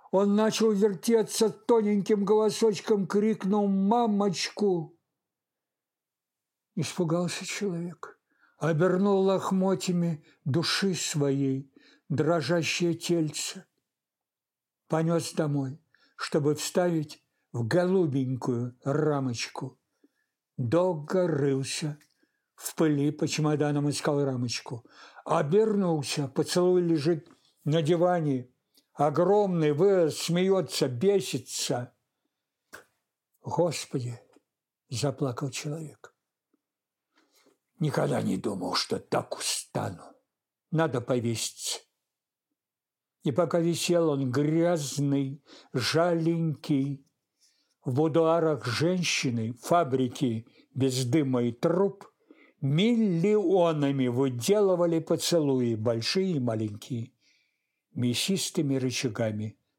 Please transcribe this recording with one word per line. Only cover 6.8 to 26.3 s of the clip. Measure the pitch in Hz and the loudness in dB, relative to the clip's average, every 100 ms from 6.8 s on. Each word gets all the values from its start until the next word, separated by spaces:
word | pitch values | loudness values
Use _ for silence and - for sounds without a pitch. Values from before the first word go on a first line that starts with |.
| 139 - 170 165 175 - | -6 -2 -2 0 -2 -6
человек, | 190 - 202 170 175 165 - - _ _ _ - | -10 -6 -4 -4 -8 -12 -18 -20 _ _ _ -6
обернул | 147 156 180 180 202 196 | -2 2 2 2 2 2
лохмотьями | 190 190 - 190 185 185 - 175 170 151 - _ | 2 0 0 0 2 0 0 -2 0 -4 -10 _
души | - 139 165 - 196 | -2 0 0 -2 -2
своей | 165 - 151 143 139 139 135 139 _ _ _ - | -2 -4 0 0 2 0 -2 -6 _ _ _ -4
дрожащее | 131 151 170 127 175 156 - 175 | 0 2 2 2 0 0 -2 -2
тельце, | 165 - 170 156 - - 190 - _ _ _ _ _ _ _ _ _ _ _ - | -2 -2 0 -2 -4 -10 -12 -18 _ _ _ _ _ _ _ _ _ _ _ -4
понёс | 160 165 170 156 | -2 0 0 -2
домой, | - 156 143 135 151 _ _ _ - | -4 -2 -2 -4 -10 _ _ _ -12
чтобы | - 165 147 | -4 0 0
вставить | 147 - 190 175 165 147 - _ _ _ | -2 -2 -2 0 0 -4 -10 _ _ _
в | 120 113 | -6 0
голубенькую | 170 180 190 165 135 131 131 - 120 123 - | 2 2 2 2 0 -2 -4 -2 -4 -4 -6
рамочку. | 139 143 147 143 131 113 - - 131 - _ _ _ _ _ _ _ - | -4 0 0 0 -2 -4 -8 -10 -12 -14 _ _ _ _ _ _ _ -8
Долго | 120 160 185 165 147 190 180 | 0 2 2 -2 -2 0 0
рылся | 151 143 135 135 - 156 147 _ _ _ _ _ | 0 0 0 -4 -6 -8 -10 _ _ _ _ _
в | - - | -16 -8
пыли, | - 160 147 143 | 0 2 2 0
по | 147 156 | -2 -4
чемоданам | - 151 151 147 143 147 | -2 0 0 0 0 -2
искал | - - 143 | -2 -2 0
рамочку. | 139 127 123 - - 113 - - - - | 0 -2 -4 -6 -10 -14 -14 -20 -20 -12
Обернулся, | - 160 147 196 220 202 185 160 131 - | -2 0 2 2 2 2 0 0 -2 -4
поцелуй | 135 | -4